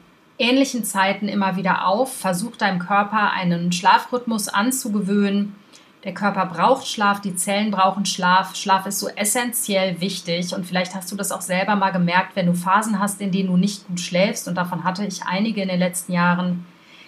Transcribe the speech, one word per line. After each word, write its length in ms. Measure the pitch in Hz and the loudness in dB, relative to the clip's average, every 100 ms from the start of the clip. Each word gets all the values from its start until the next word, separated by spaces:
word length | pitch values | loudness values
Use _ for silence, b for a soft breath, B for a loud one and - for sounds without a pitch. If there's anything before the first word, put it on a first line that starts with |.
| - _ _ - | -18 _ _ -4
ähnlichen 480 | 226 269 269 247 208 | 2 4 2 0 -4
Zeiten 420 | 196 190 196 208 | 0 0 0 -2
immer 300 | 208 190 185 | 0 0 0
wieder 300 | 185 - 185 | 0 0 2
auf, 260 | 208 262 - | 2 0 -2
versuch 400 | 190 180 233 - | -2 -2 -4 -2
deinem 240 | 208 180 | -2 0
Körper 520 | 180 202 202 214 202 | 0 0 2 2 0
einen 420 | - 180 170 175 | 0 0 0 0
Schlafrhythmus 760 | 175 185 339 - 247 226 220 202 | 2 4 4 4 -4 -2 -4 -2
anzugewöhnen. 1080 | 202 233 254 233 208 185 202 202 202 202 - B B B B 190 | 0 0 0 -2 -2 2 2 2 2 -2 -6 B B B B -12
Der 80 | |
Körper 320 | 175 202 190 175 | -4 -2 0 -2
braucht 420 | 165 208 262 - | 2 4 4 0
Schlaf, 320 | - 202 202 | 0 0 0
die 160 | 202 180 | -2 -4
Zellen 360 | - 202 214 | -2 0 0
brauchen 340 | 190 190 190 185 | 2 2 2 -2
Schlaf. 500 | - 180 185 185 - | 0 4 4 2 -2
Schlaf 300 | 208 190 196 | 2 2 2
ist 140 | 202 | -4
so 100 | 196 | -4
essentiell 880 | - 208 254 240 233 - 190 190 170 | -2 -2 0 -2 -2 0 0 0 0
wichtig 540 | 190 - - 170 175 | -4 -4 -4 -4 -4
und 120 | 196 175 | -6 -4
vielleicht 300 | 180 175 190 | -4 -4 -6
hast 160 | - | -8
du 40 | 196 | -6
das 160 | 190 | -4
auch 100 | 170 | -4
selber 340 | - 185 190 208 | -2 -2 2 2
mal 160 | 190 | 2
gemerkt, 440 | 180 175 180 185 - | 2 2 2 0 0
wenn 100 | 175 | 0
du 80 | |
Phasen 460 | 175 180 196 220 190 | 0 2 2 2 0
hast, 200 | 202 - | -2 -2
in 120 | 202 | -2
denen 180 | 190 190 | 0 2
du 80 | 180 | 2
nicht 300 | 202 - - | 2 0 -8
gut 120 | 175 | -8
schläfst, 480 | - 175 202 233 - | -2 2 2 0 -4
und 80 | 180 | -4
davon 280 | 180 175 | -4 -4
hatte 220 | 185 185 202 | -4 -4 -4
ich 180 | 180 | -6
einige 380 | - 185 226 208 | -4 -2 0 -2
in 60 | 190 | -2
den 120 | 180 | 0
letzten 340 | 180 175 - | 0 -2 -4
Jahren, 520 | 180 175 175 180 175 - B B B | 2 2 2 0 -4 -6 B B B